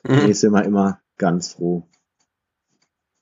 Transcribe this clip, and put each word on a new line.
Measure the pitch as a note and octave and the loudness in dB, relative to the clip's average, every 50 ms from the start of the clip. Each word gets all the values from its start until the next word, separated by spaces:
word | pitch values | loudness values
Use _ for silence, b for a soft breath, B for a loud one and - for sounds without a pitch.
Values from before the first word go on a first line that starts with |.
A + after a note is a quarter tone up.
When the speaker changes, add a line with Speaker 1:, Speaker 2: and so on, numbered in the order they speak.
| b | b
Speaker 1:
Mhm. | - C3 B2 G#2 | 0 2 2 2
Speaker 2:
Nee, | G#2 G2+ | 2 0
sind | - - A2 G#2 | 2 2 2 2
wir | G2+ G2+ | 2 0
immer | F#2+ G#2 G2+ G2 G2 F#2+ - _ _ _ - | 0 0 0 0 0 -2 -6 _ _ _ -4
ganz | G2+ F2+ E2+ F2+ F2 - - | -2 -2 -2 -2 -4 -8 -12
froh. | - F2 F2 F2 F2 E2+ _ _ _ _ _ _ _ _ _ _ _ _ _ _ _ _ _ _ _ _ _ _ _ _ _ _ _ | -8 -6 -4 -4 -4 -8 _ _ _ _ _ _ _ _ _ _ _ _ _ _ _ _ _ _ _ _ _ _ _ _ _ _ _